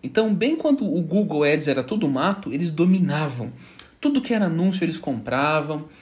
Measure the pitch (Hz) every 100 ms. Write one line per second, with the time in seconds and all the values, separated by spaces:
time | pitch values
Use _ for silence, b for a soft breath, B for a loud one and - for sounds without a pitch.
0 | - - 220 196 233 320 311 277 202 170
1 | 156 185 190 151 147 156 147 135 127 214
2 | 151 131 165 196 - 135 170 156 180 190
3 | 160 147 151 123 110 - B B B B
4 | 294 277 - 226 190 160 185 180 165 160
5 | - 120 107 123 143 156 143 156 156 B